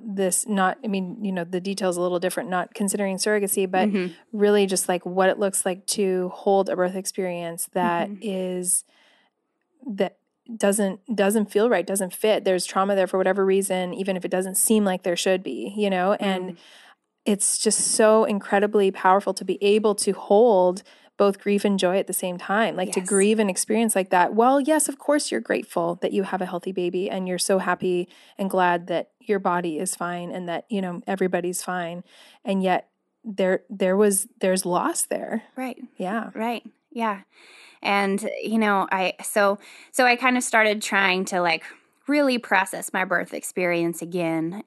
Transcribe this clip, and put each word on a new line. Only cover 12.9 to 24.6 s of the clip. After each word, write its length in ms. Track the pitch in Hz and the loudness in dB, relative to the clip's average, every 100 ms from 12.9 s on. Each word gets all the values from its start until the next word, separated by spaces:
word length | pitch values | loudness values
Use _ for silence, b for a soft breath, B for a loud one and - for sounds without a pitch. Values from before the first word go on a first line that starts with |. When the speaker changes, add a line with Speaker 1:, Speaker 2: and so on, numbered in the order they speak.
Speaker 1:
there 120 | 196 180 | 2 2
for 120 | 190 | 2
whatever 260 | 185 196 | 2 2
reason, 500 | 190 190 196 185 180 | 2 2 2 -2 -4
even 220 | 175 196 185 | -4 -4 -2
if 80 | |
it 60 | 180 | -2
doesn't 260 | 185 190 185 | -2 -2 0
seem 280 | - 220 | 2 4
like 180 | 202 185 | 2 0
there 120 | 190 170 | -2 -2
should 260 | 196 185 | 0 0
be, 300 | 190 120 123 208 | -2 -8 -8 -2
you 120 | 202 | -2
know? 260 | 185 185 | 0 0
And 380 | 208 202 185 180 | 0 0 -2 -4
Speaker 2:
Mm. 40 | 170 B B B B _ _ | -12 B B B B _ _
Speaker 1:
it's 340 | - 196 - - | -2 0 0 0
just 200 | 220 - | 0 0
so 440 | - - 220 220 | 0 4 6 6
incredibly 640 | 220 202 - 202 208 214 196 | 4 0 0 2 2 2 2
powerful 420 | 196 185 190 196 | 2 4 4 2
to 100 | 190 | -6
be 180 | 190 175 | -4 0
able 320 | 202 214 214 202 | 2 4 2 0
to 160 | - | -2
hold 720 | 185 - 202 240 190 180 185 - b b - | -2 4 6 6 6 4 2 -8 b b 0
both 220 | 202 196 | 2 2
grief 260 | 202 202 208 | 0 2 2
and 120 | 196 | 2
joy 200 | 180 190 | 2 0
at 80 | - | -2
the 60 | |
same 220 | 185 185 180 | -4 -6 -8
time, 360 | - 202 214 160 | -2 0 0 0
like, 140 | 185 | -4
to 80 | 190 | -4
Speaker 2:
Yes. 80 | 185 | 0
Speaker 1:
grieve 300 | 196 202 220 | 2 4 4
an 100 | 208 | 2
experience 440 | 185 - 214 226 | 0 -2 0 2
like 160 | 196 185 | 0 2
that. 240 | 185 175 | 2 2
Well, 240 | 214 240 277 | 4 4 4